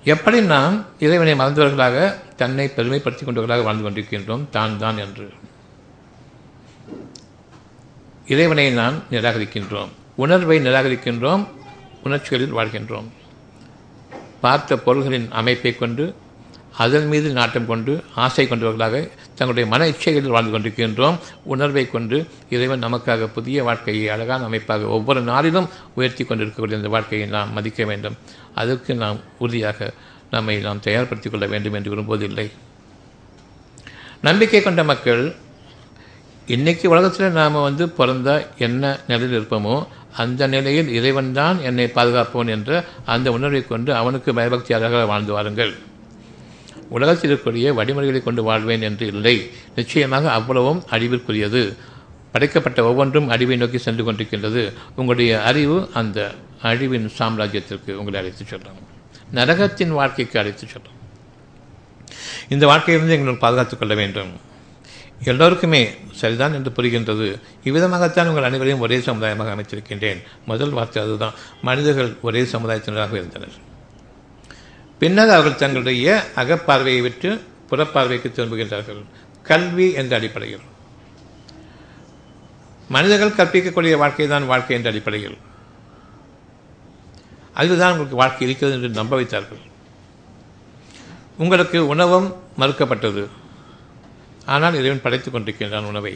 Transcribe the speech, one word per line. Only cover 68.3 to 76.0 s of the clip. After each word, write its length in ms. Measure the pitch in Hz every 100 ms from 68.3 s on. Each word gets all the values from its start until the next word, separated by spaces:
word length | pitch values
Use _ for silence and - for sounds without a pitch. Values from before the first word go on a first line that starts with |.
உங்கள் 160 | 156 127
அனைவரையும் 360 | 131 131 139 117
ஒரே 120 | 123
சமுதாயமாக 520 | 123 113 110 107 107
அமைத்திருக்கின்றேன். 640 | 104 107 107 107 104 107 92 - - -
முதல் 280 | 113 143 135
வார்த்தை 240 | 117 113
அதுதான். 360 | 107 107 110 - - -
மனிதர்கள் 500 | 123 131 147 139 123 -
ஒரே 200 | 117 113 123
சமுதாயத்தினராக 680 | - 113 110 107 107 104 107
இருந்தனர். 400 | 87 - - - - - - - - - - - - - - - - -
பின்னர் 320 | 160 190 226
அவர்கள் 280 | 185 151 139
தங்களுடைய 460 | 139 131 123 123